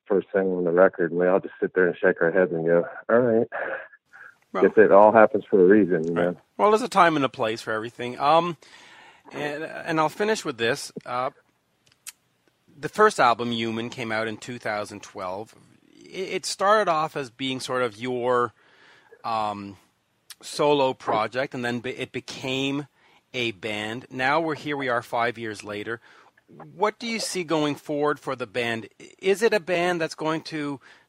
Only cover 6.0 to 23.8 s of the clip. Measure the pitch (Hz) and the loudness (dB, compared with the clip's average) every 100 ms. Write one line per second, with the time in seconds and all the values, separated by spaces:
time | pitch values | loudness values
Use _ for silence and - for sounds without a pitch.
6 | 80 85 87 87 _ - 202 220 233 196 | -2 0 -2 -4 _ 0 2 2 2 4
7 | 170 151 135 - 110 113 - 110 117 - | 4 4 -2 -2 -4 -4 -6 -6 -6 -8
8 | 123 123 139 165 170 160 - - - - | -10 -2 2 2 2 -8 -14 -20 -20 -20
9 | - _ - 139 147 147 160 - 170 160 | -20 _ -18 -10 -8 -8 -10 -10 -4 0
10 | 156 - 208 220 156 113 117 143 - - | 0 0 -2 -2 -4 -2 -2 -2 -6 -14
11 | - 123 131 _ _ _ _ _ _ _ | -8 -6 -6 _ _ _ _ _ _ _
12 | - - _ _ _ _ _ 147 147 - | -20 -20 _ _ _ _ _ -14 -10 2
13 | 214 180 127 110 120 117 113 113 120 131 | 2 6 2 2 -2 -4 -4 -4 -6 -8
14 | 113 110 113 107 - 120 117 104 104 104 | -6 -4 -4 -8 -12 -10 -6 -6 -6 -12
15 | - 104 92 95 113 - _ _ _ _ | -16 -12 -10 -10 -12 -20 _ _ _ _
16 | - 175 190 185 - - 196 214 185 156 | -18 -12 -8 -8 -8 -2 2 4 2 0
17 | 156 151 127 - 135 131 131 127 123 104 | -2 -6 -10 -8 -6 -6 -4 -2 -2 -4
18 | 127 123 120 123 120 _ _ _ - - | -6 -2 0 2 0 _ _ _ -20 -20
19 | _ - 120 113 107 101 101 98 _ _ | _ -14 -6 -4 -4 -6 -10 -16 _ _
20 | _ _ _ - - - 147 147 131 - | _ _ _ -20 -14 -2 2 2 0 -2
21 | - 110 110 127 143 131 120 120 127 - | -4 -2 -2 -4 -6 -4 -4 -4 -6 -8
22 | 127 127 - - 131 131 139 143 143 _ | -8 -10 -12 -12 -6 -4 -2 -4 -8 _
23 | _ _ _ 127 117 95 110 104 | _ _ _ -6 -6 -6 -8 -6